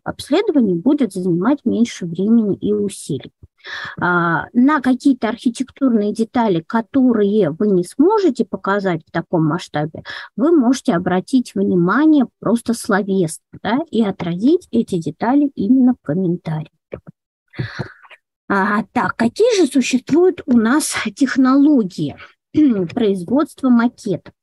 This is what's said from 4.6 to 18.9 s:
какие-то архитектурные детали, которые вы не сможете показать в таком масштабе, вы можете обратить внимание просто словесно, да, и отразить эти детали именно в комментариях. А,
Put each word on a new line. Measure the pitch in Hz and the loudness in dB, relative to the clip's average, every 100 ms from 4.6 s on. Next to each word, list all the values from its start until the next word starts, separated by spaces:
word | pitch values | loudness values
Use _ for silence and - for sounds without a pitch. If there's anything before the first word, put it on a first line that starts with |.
| 254 302 | 2 2
какие-то | 254 262 285 254 214 | 0 0 0 0 -2
архитектурные | 233 - 233 262 - 269 226 208 | -2 -4 -4 -10 -2 0 0 0
детали, | 202 226 254 226 170 165 | -2 -4 -2 0 -2 -2
которые | 226 226 269 254 226 202 214 233 | -4 -2 2 2 2 2 2 0
вы | 160 208 | 0 0
не | 185 | 0
сможете | 180 - 330 440 370 240 | -2 -2 0 2 0 0
показать | 226 196 185 202 190 165 - | -6 -6 -4 -2 -2 -4 -6
в | |
таком | 170 165 170 156 | -8 -4 0 0
масштабе, | 156 - 147 156 - - - - - | -2 -6 -6 -6 -8 -16 -16 -14 -2
вы | 277 | 2
можете | 339 233 262 - | 4 2 0 0
обратить | 175 180 180 - 262 240 | -2 0 -2 0 -2 -2
внимание | 202 202 190 175 220 311 302 233 _ | -2 0 2 2 2 4 4 2 _
просто | - 233 - | -2 -2 -2
словесно, | 233 - 185 202 190 165 - _ - | -6 -2 -2 0 -2 -2 -4 _ -12
да, | - 247 330 | -4 -4 -2
и | 214 | -2
отразить | 214 190 175 175 233 359 - | -2 -2 -6 0 2 2 0
эти | 233 - 180 | -4 -2 -4
детали | 160 - 214 277 285 - | -6 -4 0 2 0 -2
именно | 196 262 254 | 0 4 4
в | 247 - | 0 -4
комментариях. | 156 190 175 - 156 156 _ _ - - _ _ _ _ - 117 - - - - - _ _ _ | -2 -2 -4 -4 -8 -8 _ _ -18 -18 _ _ _ _ -10 -10 -10 -14 -14 -20 -20 _ _ _
А, | 196 208 208 - | -2 0 -2 -4